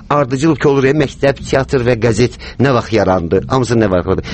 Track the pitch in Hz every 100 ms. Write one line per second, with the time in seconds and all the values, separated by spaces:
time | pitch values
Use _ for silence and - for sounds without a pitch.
0 | - 147 135 135 160 143 151 139 131 151
1 | 131 - 139 131 - 135 131 135 120 117
2 | 117 101 123 - - - 131 120 - 107
3 | 95 92 85 95 - 131 113 117 104 92
4 | 87 95 -